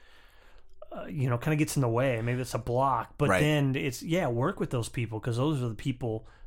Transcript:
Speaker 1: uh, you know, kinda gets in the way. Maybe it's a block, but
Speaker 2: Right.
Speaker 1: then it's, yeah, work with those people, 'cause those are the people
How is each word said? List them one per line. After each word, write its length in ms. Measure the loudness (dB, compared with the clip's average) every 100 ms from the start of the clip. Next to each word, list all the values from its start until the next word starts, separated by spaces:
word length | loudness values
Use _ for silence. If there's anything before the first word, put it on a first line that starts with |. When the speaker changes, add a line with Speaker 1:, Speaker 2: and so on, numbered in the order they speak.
| -20 -20 -20 -20 -20 -20 -20 -18 -14
Speaker 1:
uh, 140 | -12 -8
you 240 | -2 0
know, 80 | 0
kinda 180 | 2 2
gets 220 | 2 2
in 40 |
the 60 | 2
way. 340 | 2 2 0
Maybe 200 | 0 -2
it's 120 | -2
a 40 | -4
block, 540 | -2 2 2 2 -2 0
but 120 | 4
Speaker 2:
Right. 100 | 6
Speaker 1:
then 360 | 6 4 2 2
it's, 260 | -2 -4
yeah, 240 | -2 0 2
work 320 | 2 0 0
with 100 | -2
those 180 | -2 -2
people, 280 | -4 -4 -4
'cause 160 | -2 0
those 260 | 2 0
are 60 | -2
the 60 | -4
people 520 | -4 -4 -4 -4 -8 -16